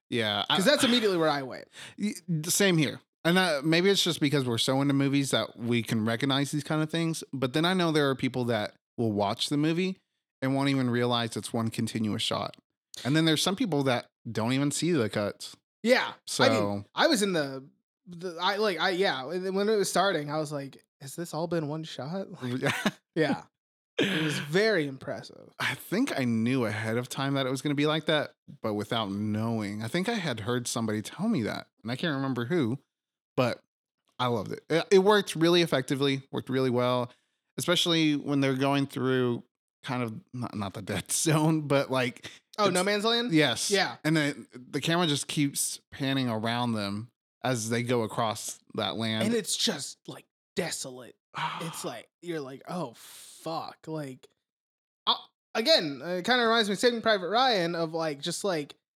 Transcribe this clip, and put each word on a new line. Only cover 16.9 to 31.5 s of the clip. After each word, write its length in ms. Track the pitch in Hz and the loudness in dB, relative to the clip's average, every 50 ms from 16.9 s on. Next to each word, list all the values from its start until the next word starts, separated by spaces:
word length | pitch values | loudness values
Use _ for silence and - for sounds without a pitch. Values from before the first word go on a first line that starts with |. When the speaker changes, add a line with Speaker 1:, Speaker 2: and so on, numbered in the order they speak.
| - | 0
Speaker 2:
I 140 | 156 254 330 | 2 2 4
was 140 | 285 190 | 4 2
in 120 | 208 196 180 | 2 0 0
the, 280 | 160 143 139 135 135 135 - _ _ _ _ _ _ _ 185 | 0 -2 -4 -6 -10 -14 -16 _ _ _ _ _ _ _ -18
the, 300 | 175 165 185 185 160 165 | -14 -10 -10 -10 -6 -2
I, 160 | 180 196 202 | 0 0 2
like, 240 | 202 220 208 175 156 | 2 2 0 2 0
I, 80 | 175 196 | 0 0
yeah, 340 | 180 175 196 185 139 131 127 | 2 2 2 0 0 -2 -4
when 440 | 143 180 180 185 190 185 196 202 214 | -6 -6 -4 -4 -2 0 0 2 2
it 80 | 220 | 2
was 140 | 202 185 - | 2 2 2
starting, 400 | - 175 190 196 180 151 147 147 | 2 2 2 2 2 0 -2 -4
I 80 | 147 156 | -4 -4
was 120 | 156 147 | -4 -4
like, 320 | 151 139 139 131 - - - _ _ _ | -6 -8 -8 -10 -14 -18 -20 _ _ _
"Has 120 | 143 135 - | -16 -12 -10
this 200 | 170 175 - 165 | -10 -8 -6 -6
all 120 | 151 175 | -6 -4
been 220 | 170 170 165 151 143 | -2 -2 -2 -2 -2
one 160 | 151 160 160 | -4 -6 -8
shot?" 420 | - - 127 123 151 180 196 - - 180 | -10 -10 -10 -8 -8 -6 -8 -8 -10 -10
<laughs> 80 | - | -8
Like, 200 | 127 123 123 131 | -6 -4 -2 0
Speaker 1:
<laughs> 0 | |
Yeah. 280 | 143 131 - - - - - - _ _ - | 0 0 0 0 -2 -4 -4 -6 _ _ -2
Speaker 2:
yeah. 280 | 160 151 139 - - - - _ _ _ _ _ _ _ _ _ - | 0 2 2 2 -2 -4 -8 _ _ _ _ _ _ _ _ _ -2
It 240 | 254 196 190 156 160 | 0 0 0 0 0
was 140 | 151 139 139 | 0 -2 -2
very 480 | 143 143 156 196 220 226 208 165 147 | -4 0 2 2 4 4 2 2 0
impressive. 640 | 139 135 127 - 139 110 98 - - - - 53 - - - | -2 -4 -8 -8 -8 -8 -8 -10 -14 -18 -20 -20 -16 -8 -4
Speaker 1:
I 160 | - - 131 | -4 -4 -4
think 440 | - - - 170 220 277 - - 139 | -6 -6 -2 -2 0 0 0 0 0
I 60 | 127 | 0
knew 400 | 120 117 110 113 120 135 131 117 | 0 2 2 2 2 2 2 0
ahead 320 | 104 107 107 110 110 113 | 0 -2 -2 -2 -2 -2
of 140 | 123 123 - | -2 -2 -4
time 240 | - 143 135 139 139 | -4 -4 -2 0 0
that 100 | 135 135 | 0 0
it 60 | 127 | -2
was 100 | 135 127 | -2 -2
gonna 140 | - 151 143 | -2 -2 0
be 120 | 143 147 | 2 2
like 200 | 151 151 156 - | 2 0 0 0
that, 240 | - 156 147 110 - - _ _ - - - | 0 0 0 0 -2 -8 _ _ -20 -12 -8
but 100 | - 110 | -4 -4
without 380 | 104 104 101 - 127 113 107 95 | -2 -2 -2 -2 -2 -2 -2 -2
knowing. 720 | 98 104 107 107 104 107 113 117 117 110 104 98 104 107 | -2 -4 -2 -2 -2 -2 -2 -2 -2 -2 -4 -4 -6 -6
I 60 | 110 113 | -6 -4
think 200 | - 175 185 240 | -4 -2 -2 -2
I 60 | 233 | -2
had 260 | 208 165 147 123 110 | -2 -2 -4 -4 -4
heard 260 | 98 120 123 123 120 | -4 -4 -4 -2 -4
somebody 360 | - - 120 113 110 107 110 | -4 -4 -2 -2 -2 -2 -4
tell 260 | 101 - - - 202 233 | -6 -8 -8 -4 -2 -2
me 140 | 214 135 | 0 0
that, 240 | 104 95 | -2 -2